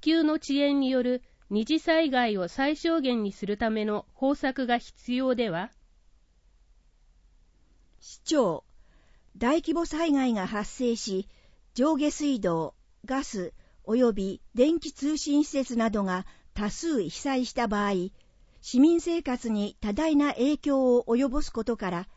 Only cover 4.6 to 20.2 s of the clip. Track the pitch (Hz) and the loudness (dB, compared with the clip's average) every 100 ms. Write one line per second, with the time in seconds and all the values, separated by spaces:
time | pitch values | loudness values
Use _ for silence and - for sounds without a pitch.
4.6 | 240 240 - - - 247 262 240 226 165 | -2 -2 -4 -16 -6 -2 0 0 -2 -4
5.6 | 214 _ _ _ _ _ _ _ _ _ | -8 _ _ _ _ _ _ _ _ _
6.6 | _ _ _ _ _ _ _ _ _ _ | _ _ _ _ _ _ _ _ _ _
7.6 | _ _ _ _ - - - 311 208 156 | _ _ _ _ -20 -14 0 2 2 -2
8.6 | - - - _ _ _ _ - 233 320 | -10 -20 -20 _ _ _ _ -4 0 2
9.6 | 320 320 339 302 339 277 254 220 180 208 | 0 -2 -2 -2 0 2 2 0 -2 -4
10.6 | 214 - 247 233 - 190 - - _ _ | -6 -2 -2 -2 -4 -6 -6 -18 _ _
11.6 | _ - 285 302 294 - 294 254 190 165 | _ 0 2 2 0 0 -2 0 0 -2
12.6 | 156 - _ _ - 262 - 208 175 - | -4 -10 _ _ -6 -6 -4 -8 -10 -12
13.6 | - _ - 233 240 202 190 - - 214 | -20 _ -2 2 2 2 -4 -6 -8 2
14.6 | 285 330 302 - 285 311 302 285 302 285 | 2 2 -4 -6 -4 -2 0 0 2 -2
15.6 | 254 233 226 208 196 185 - - - - | -2 0 0 0 -2 -4 -6 -18 -12 -6
16.6 | 208 - 330 277 170 - 277 262 247 - | -4 -4 -2 -2 -2 -4 -2 -2 -2 -2
17.6 | 220 208 202 190 180 - _ _ - - | -2 0 0 -2 -4 -10 _ _ -20 -20
18.6 | - 247 302 339 349 339 285 247 226 214 | -2 4 6 4 0 -2 -2 -4 -2 -2
19.6 | 202 - 214 208 320 285 | -2 -4 -4 0 2 4